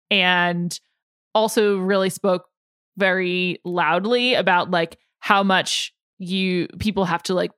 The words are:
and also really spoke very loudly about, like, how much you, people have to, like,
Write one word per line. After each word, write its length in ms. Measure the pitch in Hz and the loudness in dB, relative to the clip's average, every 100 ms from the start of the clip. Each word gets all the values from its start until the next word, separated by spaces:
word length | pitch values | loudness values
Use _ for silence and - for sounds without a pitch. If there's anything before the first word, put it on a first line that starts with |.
| _ | _
and 680 | 202 180 180 175 175 175 - - _ _ _ _ 220 | 0 2 2 2 0 -4 -8 -14 _ _ _ _ 0
also 420 | 220 233 208 196 | 0 2 2 0
really 320 | 185 196 190 | 0 0 0
spoke 360 | - 202 180 - _ _ _ _ - | 0 -2 -2 -4 _ _ _ _ -2
very 640 | 190 185 180 180 180 - 175 | 0 0 -2 -2 -2 -4 -4
loudly 680 | 175 156 175 202 247 247 254 | 0 2 2 2 0 2 0
about, 360 | 190 180 175 | 2 0 0
like, 260 | 175 165 - _ _ | -2 -2 -8 _ _
how 240 | - 202 | 0 2
much 500 | 196 185 - - - - _ _ | 4 0 0 -4 -6 -12 _ _
you, 460 | 180 190 190 180 - - | -6 -2 0 0 -4 -4
people 260 | 220 190 180 | -4 -2 0
have 180 | 170 | -2
to, 100 | - | -2
like, 180 | 185 175 | -2 -2